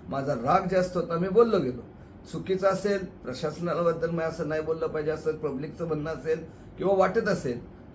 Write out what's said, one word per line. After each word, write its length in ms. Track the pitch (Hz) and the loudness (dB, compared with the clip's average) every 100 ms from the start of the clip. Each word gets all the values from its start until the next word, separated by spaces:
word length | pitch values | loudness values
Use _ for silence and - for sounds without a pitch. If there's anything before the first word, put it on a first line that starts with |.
| - | -8
माझा 260 | 135 135 | -4 -2
राग 340 | 120 127 185 185 | -2 4 4 4
जास्त 260 | 185 180 175 | 2 2 0
होता, 220 | 165 170 | -2 0
मी 100 | 190 | 2
बोललो 300 | 196 233 202 | 6 6 6
गेलो. 240 | 131 123 - - - - - | 2 -4 -10 -18 -18 -18 -10
चुकीचं 360 | 156 170 190 196 | -8 -2 2 2
असेल, 360 | 185 202 202 | 2 0 -2
प्रशासनाबद्दल 1040 | 180 - 123 127 156 151 175 156 170 156 165 | -4 -10 -10 -6 -6 -4 -2 2 2 2 0
मी 120 | 165 | 0
असं 260 | 160 165 151 | -2 -2 -2
नाही 120 | 156 | -2
बोललं 260 | 156 160 156 | 0 -2 -2
पाहिजे 240 | 156 151 | -2 -2
असं 220 | 151 156 | -2 -2
पब्लिकचं 540 | 147 147 127 147 - 165 | -2 -2 -4 -6 -6 -4
म्हणणं 240 | 151 156 | -2 -4
असेल 340 | 156 160 165 - - - - | -6 -2 -2 -4 -16 -18 -2
किंवा 160 | 185 | 2
वाटत 340 | 196 190 220 190 | 4 4 4 2
असेल 460 | - 135 120 - - - | 0 0 -4 -8 -18 -10